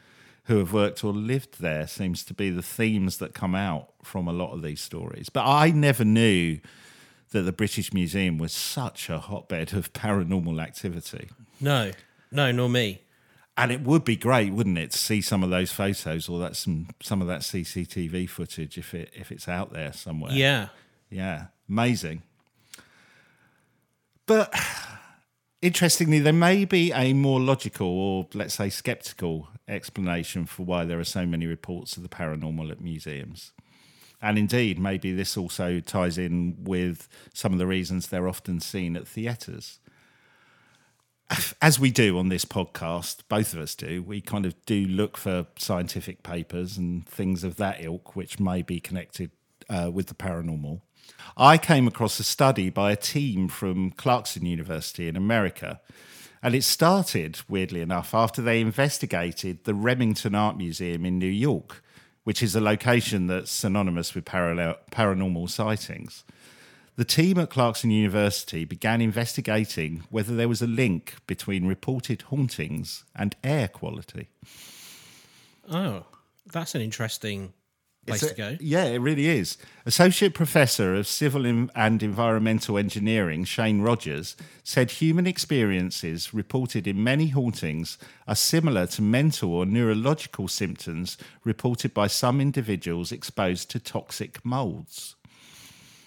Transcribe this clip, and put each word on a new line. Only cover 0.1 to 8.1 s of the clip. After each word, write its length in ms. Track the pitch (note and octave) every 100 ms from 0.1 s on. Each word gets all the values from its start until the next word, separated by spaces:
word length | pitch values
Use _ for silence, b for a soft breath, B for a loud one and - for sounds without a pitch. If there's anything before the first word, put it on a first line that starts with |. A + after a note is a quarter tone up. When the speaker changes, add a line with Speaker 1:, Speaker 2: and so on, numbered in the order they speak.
| b b b
Speaker 1:
who 140 | - G#2+
have 120 | F2
worked 320 | G#2 G#2 -
or 80 | G#2+
lived 480 | G2+ G#2+ C3+ - -
there 240 | E2+ D#2 D2+
seems 360 | - F#2+ F2
to 120 | -
be 160 | F#2 G2+
the 100 | F2
themes 560 | - - A2+ G#2+ F#2+ -
that 160 | F#2+
come 220 | - F#2+
out 400 | F#2 G2 D#2 - _
from 260 | - F#2+ F2
a 40 |
lot 200 | F2 F2+
of 80 | E2
these 180 | D#2+ D2
stories. 520 | - E2+ E2+ - -
But 160 | C3+ A#2
I 240 | D3 D#3
never 340 | D3+ D3 B2
knew 560 | A2 A2 A2+ F#2 E2+ D#2 B B B B B B _
that 120 | G#2+
the 60 | F2+
British 420 | F2+ G#2 - F#2
Museum 420 | F#2+ F2